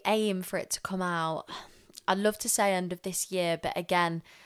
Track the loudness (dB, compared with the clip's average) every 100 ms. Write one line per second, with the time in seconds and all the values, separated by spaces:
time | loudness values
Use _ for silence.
0 | 2 2 2 0 -2 -4 -4 -6 -4 -2
1 | 0 0 -2 -4 -8 -12 -14 -20 -20 -4
2 | 0 2 2 2 0 2 4 2 0 -4
3 | -6 -4 -2 0 0 0 -2 -4 2 2
4 | 2 0 -8 -18